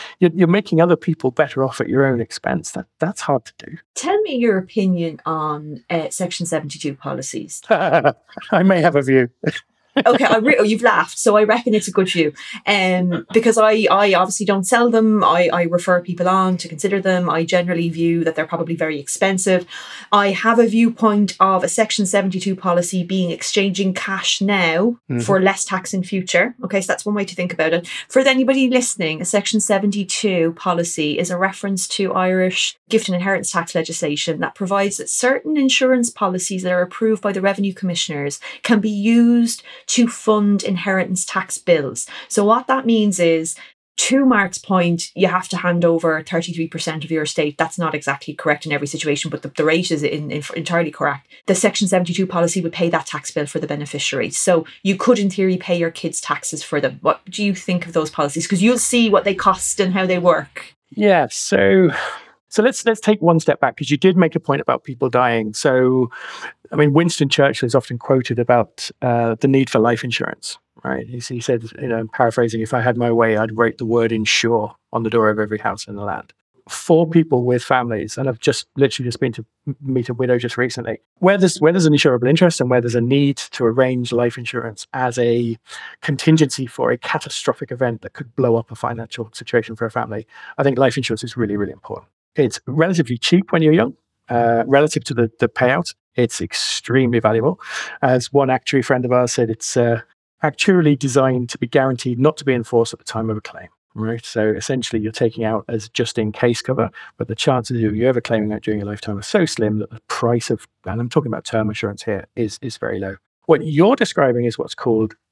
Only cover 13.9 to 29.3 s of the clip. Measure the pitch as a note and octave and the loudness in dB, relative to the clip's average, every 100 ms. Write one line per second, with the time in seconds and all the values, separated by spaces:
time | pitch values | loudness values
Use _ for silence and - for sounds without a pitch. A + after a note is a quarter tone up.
13.9 | G3 G#3 F3+ F#3+ - G3 G3 F#3+ A#3 A#3+ | 4 4 4 2 0 0 0 2 4 4
14.9 | A3+ A3 G#3+ - E3+ F3 F3 E3+ F3 F3+ | 4 4 4 4 4 2 2 0 0 2
15.9 | F3+ F3 F3 F3+ F#3+ F#3 F3+ - D#3 G3 | 0 0 -2 2 2 2 0 -6 -6 -2
16.9 | G3 F#3+ F#3 F3 D#3+ E3 F3+ F3 E3+ E3+ | 0 0 0 0 0 2 0 0 -2 -2
17.9 | E3 E3+ E3+ E3 D#3+ D#3 E3 E3 E3 D#3+ | 0 0 2 0 -2 -4 -4 -4 -2 -4
18.9 | D3 C#3+ - G3 F#3+ F#3+ F3+ F3+ - - | -4 -8 0 0 2 0 0 -2 -16 -16
19.9 | - - G3+ G3+ F#3 A3+ A3+ A#3 A3+ A#3 | -18 0 2 2 0 2 4 4 4 2
20.9 | A#3 A3 G#3 G3+ - F#3+ F#3+ E3+ - D#3+ | 4 2 4 2 2 2 2 0 0 0
21.9 | - G3 G3 G3 F#3 G3 F#3 F#3 F3 F3 | 0 0 0 0 -2 -4 -2 0 0 0
22.9 | F#3 F3 F#3+ F3+ D#3 - G#3 G3 F#3 F#3+ | -4 -2 -2 -2 -4 -2 0 0 0 -2
23.9 | F#3 - F#3+ - - G3 G3+ E3+ E3 A3 | -2 -6 -4 -4 -2 0 2 2 2 0
24.9 | A#3+ - B2 A2+ F#3+ F#3+ - - F#3 - | -2 -6 -4 2 4 2 0 -4 -6 -4
25.9 | F#3+ F#3 F#3+ F#3 F3 A#3 - F#3+ G3+ F#3+ | -6 -4 -6 0 0 0 -4 -4 -4 -2
26.9 | - G#3 G#3 G3 - F3+ - D#3+ E3+ E3+ | -4 -4 -4 -4 -6 -6 -2 0 -2 -4
27.9 | - - C4 C4+ C4 B3+ C4+ B3+ B3+ B3 | -14 0 2 4 2 2 2 2 2 0
28.9 | - D#3+ D#3 F3 | -4 -4 -4 -2